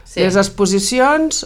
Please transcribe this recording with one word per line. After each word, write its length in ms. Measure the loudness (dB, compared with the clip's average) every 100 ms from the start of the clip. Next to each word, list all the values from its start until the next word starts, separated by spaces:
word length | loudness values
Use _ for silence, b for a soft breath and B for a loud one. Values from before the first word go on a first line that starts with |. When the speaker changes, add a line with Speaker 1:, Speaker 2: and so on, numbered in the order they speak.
Speaker 1:
Sí. 180 | -12 -2
Speaker 2:
Les 140 | 0 2
exposicions 1080 | 0 0 0 0 -2 0 2 2 -2 -4